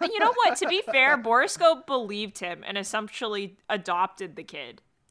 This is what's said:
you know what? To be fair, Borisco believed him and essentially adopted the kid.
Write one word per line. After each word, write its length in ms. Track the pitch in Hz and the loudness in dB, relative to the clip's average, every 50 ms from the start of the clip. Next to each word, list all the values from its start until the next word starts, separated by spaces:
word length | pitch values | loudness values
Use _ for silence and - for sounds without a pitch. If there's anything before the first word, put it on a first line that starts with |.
you 180 | 349 359 453 415 | -2 -2 0 2
know 140 | 415 466 494 | 2 2 4
what? 240 | 494 466 370 240 - | 4 4 4 4 2
To 100 | 370 294 | 0 0
be 140 | 349 392 | 0 -2
fair, 360 | - - - 269 262 277 294 247 | -2 0 2 4 4 4 4 2
Borisco 680 | 220 226 233 247 285 381 - - 339 330 330 254 - | 2 4 4 4 4 2 0 4 4 4 4 4 -2
believed 540 | - 277 254 226 202 208 208 214 196 - - | -4 -4 -4 -2 -4 -6 -6 -6 -8 -8 -8
him 240 | 185 175 170 - - - | -8 -8 -8 -8 -10 -8
and 100 | 196 202 | -6 -6
essentially 800 | 190 - - 214 214 208 - - 247 220 208 202 202 185 190 _ _ - | -6 -4 -6 -6 -6 -6 -8 -8 -6 -6 -4 -6 -6 -8 -10 _ _ -4
adopted 680 | 220 196 170 190 175 175 185 190 - - 190 170 143 | -4 -4 -2 -2 -2 0 -2 -2 -4 -8 -14 -14 -12
the 80 | 160 165 | -14 -16
kid. 380 | - 175 151 131 120 117 - _ _ _ _ _ _ | -14 -14 -14 -14 -14 -16 -20 _ _ _ _ _ _